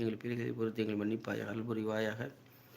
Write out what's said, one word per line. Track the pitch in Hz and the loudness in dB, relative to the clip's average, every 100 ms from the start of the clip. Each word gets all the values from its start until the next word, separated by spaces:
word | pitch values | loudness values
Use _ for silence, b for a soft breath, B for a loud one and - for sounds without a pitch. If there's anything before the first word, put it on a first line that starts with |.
எங்கள் | 113 110 | 0 0
பிழைகளை | 120 120 120 120 | -2 -2 -2 0
பொறுத்து | 113 110 | 0 2
எங்களை | 107 104 | 2 2
மன்னிப்பாயாக, | 104 113 107 107 107 | 2 0 0 -2 -2
அருள் | 110 117 | -2 0
புரிவாயாக. | 110 107 107 107 113 139 - - B B | 0 2 2 2 0 -4 -8 -20 B B